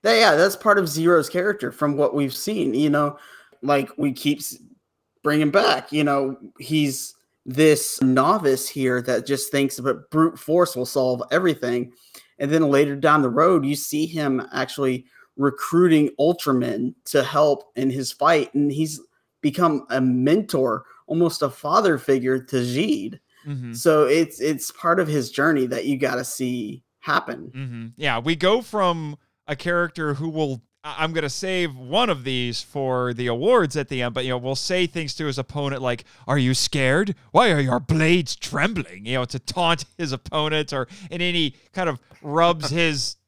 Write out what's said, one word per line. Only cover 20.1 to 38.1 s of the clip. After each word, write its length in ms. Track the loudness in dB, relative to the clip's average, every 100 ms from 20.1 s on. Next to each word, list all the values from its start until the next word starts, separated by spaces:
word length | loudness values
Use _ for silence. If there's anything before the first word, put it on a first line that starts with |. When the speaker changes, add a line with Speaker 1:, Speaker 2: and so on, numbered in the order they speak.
| 2 4 2 2 0 0 -2 -6 -20 -6
Speaker 1:
almost 360 | 0 0 0
a 80 | -4
father 460 | -4 0 2 4 2
figure 440 | 2 2 2 -2
to 140 | 0 -2
Jeed. 640 | 0 -2 0 -2 -4 -12 _ _ -12
Speaker 2:
Mm-hmm. 260 | -10 -10
Speaker 1:
So 300 | 0 2 4
it's, 360 | 4 4 0 -2
it's 300 | -4 -4 -8
part 300 | -6 0 0
of 80 | 0
his 220 | -2 -2
journey 360 | 0 0 2 0
that 200 | -2 -2
you 100 | -2
gotta 280 | -2 -2
see 580 | -6 -6 -4 -4 -8 -12 _ _
happen. 520 | -2 -2 -2 -12 -12
Speaker 2:
Mm-hmm. 320 | -12 -10 -10 -14 -6
Yeah, 220 | -4 -2
we 160 | -2 0
go 260 | 2 0
from 560 | -2 -2 0 0 -8 -12 _ _ -10
a 80 |
character 600 | -8 -2 -2 -2 -4 -6
who 160 | -4 -4
will, 320 | -2 -4 -4 _ _
I, 140 | -14 -6
I'm 120 | -4
gonna 160 | -2 -4
save 480 | -6 -4 -4 -4 -6
one 320 | -4 0 0
of 160 | -2
these 380 | -4 -4 -4 -6
for 500 | -10 -6 -4 -2 -2
the 140 | -4 -4
awards 500 | 0 2 2 2 -4
at 120 | -6
the 120 | -4
end, 120 | -4
but, 100 | -4
you 60 | -4
know, 80 | -4
we'll 180 | -4 -6
say 300 | -2 -2 -2
things 280 | -4 -8 -6
to 100 | -6
his 100 | -6
opponent 460 | -8 -6 -4 -4
like, 220 | -4 -4 -10 -16 -2
"Are 120 | 2
you 160 | 2
scared? 600 | 0 -2 0 2 2 0 -4 _
Why 180 | 2 4
are 100 | 2
your 200 | 2 -2
blades 540 | 0 2 4